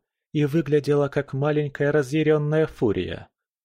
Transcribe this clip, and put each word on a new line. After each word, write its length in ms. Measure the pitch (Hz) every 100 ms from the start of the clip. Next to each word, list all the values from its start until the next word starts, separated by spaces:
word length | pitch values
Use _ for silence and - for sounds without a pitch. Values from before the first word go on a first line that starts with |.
| _ _ _
и 120 | 151
выглядела 640 | 147 156 151 147 135 147 143
как 240 | - 139
маленькая 580 | 135 143 151 147 - 143
разъярённая 760 | 151 127 151 151 156 147 156 156
фурия. 640 | - 120 95 85 - - _ _ _